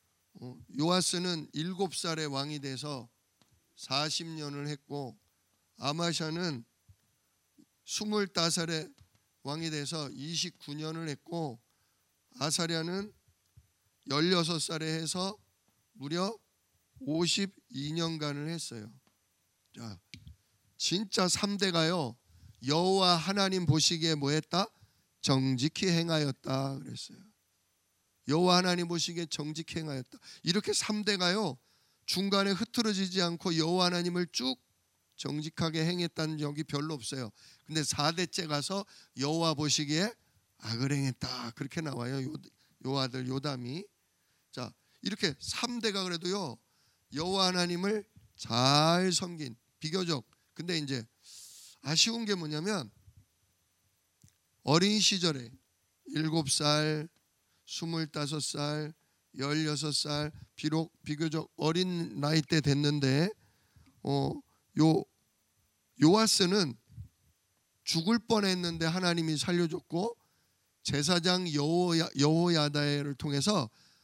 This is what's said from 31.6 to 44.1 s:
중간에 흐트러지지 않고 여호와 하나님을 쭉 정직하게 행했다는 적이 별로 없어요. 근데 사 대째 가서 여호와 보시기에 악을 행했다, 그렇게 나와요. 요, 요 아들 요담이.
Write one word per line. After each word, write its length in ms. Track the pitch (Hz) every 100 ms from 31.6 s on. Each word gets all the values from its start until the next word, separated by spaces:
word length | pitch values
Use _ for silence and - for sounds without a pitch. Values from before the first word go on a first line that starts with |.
| _ _ _ _ -
중간에 460 | 180 196 196 196
흐트러지지 720 | 190 226 - 220 190 190 185
않고 360 | 175 170 190 160
여호와 300 | 160 185 180
하나님을 400 | 175 175 175 175
쭉 260 | - 254 254 _ _ _ _ _ -
정직하게 680 | 135 147 151 - 165 156 160
행했다는 520 | 175 170 - 156 156
적이 260 | 147 147
별로 300 | 139 143 156
없어요. 360 | 147 110 135 113 - - - -
근데 180 | 156
사 280 | 143 - 147
대째 360 | 170 180 - 165
가서 380 | 147 139 196 - - - -
여호와 360 | 139 160 165
보시기에 600 | 143 151 135 147 151 208 - _ _ _ _
악을 320 | 107 113 131
행했다, 600 | 143 135 120 127 127 117
그렇게 300 | - 135 170
나와요. 420 | 156 120 120 135
요, 100 | 131 - - _ _ _ 131
요 120 | 139
아들 300 | 131 127 127
요담이. 580 | 135 143 131 123 151 285 _ _